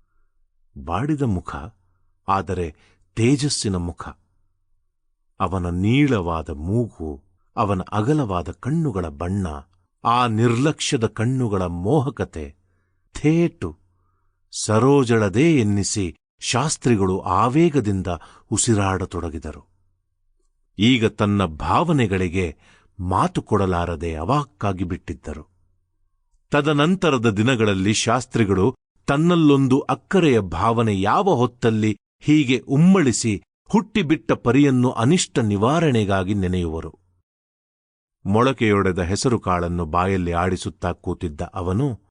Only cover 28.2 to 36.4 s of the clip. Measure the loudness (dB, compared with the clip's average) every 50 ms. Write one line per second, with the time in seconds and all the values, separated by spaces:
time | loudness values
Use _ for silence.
28.2 | -4 -4 -2 0 2 2 2 2 2 0 0 -4 _ _ _ _ _ -2 0 2
29.2 | 2 2 4 4 6 6 6 6 4 4 2 2 2 -2 -6 -6 _ _ 0 2
30.2 | 4 4 4 2 0 -2 -4 -2 0 0 0 2 0 0 0 0 0 0 0 2
31.2 | 2 2 2 2 0 -2 -2 _ 0 0 0 2 0 0 -2 -4 _ _ _ _
32.2 | 0 2 4 4 4 2 0 -2 0 0 2 6 6 6 6 6 4 2 0 0
33.2 | -2 -2 -2 -4 -6 _ _ _ _ _ 0 0 0 0 _ -2 0 0 0 -2
34.2 | 0 -4 -4 0 0 2 4 6 4 4 4 4 2 2 0 0 2 2 4 2
35.2 | 0 -2 _ -2 0 0 0 2 2 2 2 2 2 2 2 2 2 2 0 0
36.2 | 0 -2 -2 -2